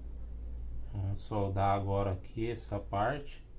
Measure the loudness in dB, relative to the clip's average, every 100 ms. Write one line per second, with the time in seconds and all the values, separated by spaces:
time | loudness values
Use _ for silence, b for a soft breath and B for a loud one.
0 | -8 -6 -6 -6 -6 -6 -4 -4 -4 -2
1 | 0 -2 0 2 4 4 4 4 4 4
2 | 4 0 -4 -2 -2 -2 -4 -4 0 2
3 | 2 2 -4 -10 -12